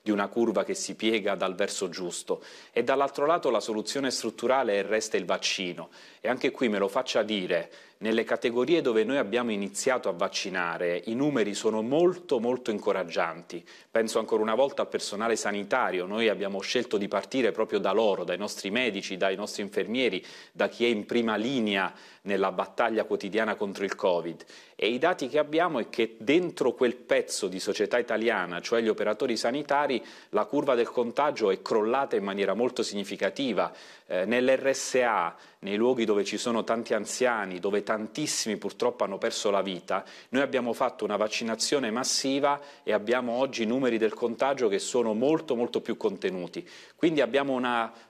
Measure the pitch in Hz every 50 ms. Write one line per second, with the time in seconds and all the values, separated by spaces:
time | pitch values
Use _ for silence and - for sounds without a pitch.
0 | - 107 104 101 101 98 - 120 117 110 98 101 92 - 95 - - - 95 -
1 | 107 110 110 107 98 101 98 92 95 95 95 92 101 95 - - 98 90 82 95
2 | 90 87 87 - - - 90 - - - - - - - - 117 120 131 135 135
3 | 139 135 - - 143 151 170 175 - 139 117 104 - - 110 107 - - - 139
4 | 139 127 123 - - 113 - - 120 117 127 135 131 113 101 101 95 95 107 110
5 | 110 - - 101 92 87 95 90 - - - - 95 87 82 82 80 - - -
6 | - - - - - 110 123 123 - 139 - - 139 113 104 98 98 95 - 131
7 | 123 - - 123 107 107 107 101 92 87 90 85 85 - - - - - _ -
8 | 95 110 110 113 110 113 123 - - 123 113 123 127 139 170 165 139 127 113 110
9 | 110 113 135 143 117 101 107 120 120 120 107 101 101 98 - - - 131 127 120
10 | - 101 90 87 98 95 - - - 98 90 92 87 85 82 82 90 87 87 90
11 | - 113 113 123 143 151 139 120 107 104 98 - - 110 110 110 110 120 139 160
12 | 175 175 175 175 - - 143 117 110 120 127 123 - - 107 101 - 107 98 95
13 | 92 85 82 95 87 82 80 85 87 - 90 85 - - - - - _ - 113
14 | 113 110 - 117 110 110 117 107 107 110 110 117 135 143 139 - 104 - - 101
15 | - - 104 98 113 117 110 107 - 107 101 101 98 101 135 127 113 95 90 90
16 | 87 95 104 110 117 110 98 90 101 98 98 95 95 - - 123 117 - - 101
17 | 101 95 - 98 - - - 131 120 104 95 - 113 - 110 101 98 98 98 107
18 | 113 104 95 92 90 87 90 90 104 104 - - - 98 98 123 127 117 95 98
19 | - - 98 87 98 95 95 92 104 104 - - 104 98 - 104 92 95 113 131
20 | 131 113 92 87 - - - - - - - - - 107 - - 117 120 117 104
21 | 104 - 113 120 113 113 110 104 107 131 139 123 110 107 101 95 92 87 - -
22 | - - - - - 95 101 95 98 95 92 95 95 - - - 120 113 113 107
23 | 98 - 104 95 - 98 90 107 110 107 98 - 107 98 92 95 98 92 - -
24 | - 95 87 85 82 85 80 78 - - - - - - - - - 104 120 127
25 | 151 170 185 - - 120 143 151 151 147 151 160 170 180 160 120 101 - - -
26 | 113 110 - - 113 117 143 180 180 165 - - 147 123 113 - 127 120 117 -
27 | - - 139 127 117 - - - 107 92 92 92 - 104 95 - 104 98 - 120
28 | 117 - 113 107 110 117 113 95 90 85 87 - - - 117 117 117 107 104 -
29 | 104 104 107 - 143 127 113 107 - 120 123 147 143 - 139 143 147 139 131 110
30 | - - - - - - - 104 107 - 139 147 - 139 127 117 113 110 - 127
31 | 117 117 110 - 143 151 131 113 113 98 95 - - - 127 110 107 110 127 135
32 | 139 135 127 107 98 101 98 101 98 95 95 107 120 131 - - 107 - 101 104
33 | 98 - 98 87 - 95 - - 143 127 98 92 87 82 - - - - - -
34 | _ - - 90 90 101 117 123 123 131 135 131 131 135 131 - - - - 127
35 | 123 120 110 95 85 85 - - - - - _ - 98 101 107 113 123 131 117
36 | 113 104 104 101 98 - 107 101 - 123 117 110 101 - 117 113 113 - 117 107
37 | 104 - - - 127 123 117 110 98 95 92 90 90 101 101 104 101 - 113 110
38 | 110 104 - 151 151 139 - - - 113 104 - - 98 - - 120 123 120 -
39 | 107 98 98 95 - 117 - - - 107 101 98 95 98 92 85 - - 95 98
40 | - - - - - - - 131 139 131 123 127 123 120 110 - 139 127 - -
41 | 107 101 104 98 107 110 - - 120 113 113 110 - - 151 143 131 110 110 123
42 | 135 - - - - 135 135 135 139 143 143 143 - - - - - - 107 104
43 | 104 107 120 127 123 120 117 123 135 131 117 117 113 107 120 135 135 123 113 110
44 | 110 107 - - 123 113 117 - 135 135 139 127 123 107 98 98 - - - 127
45 | 117 113 107 107 127 143 160 156 - - 127 117 120 117 - 113 - - 110 -
46 | - 107 95 85 - 95 90 90 87 85 - 98 - - - - - - - _
47 | - 175 160 143 127 110 120 139 139 139 131 123 127 123 123 117 113 113 - -
48 | -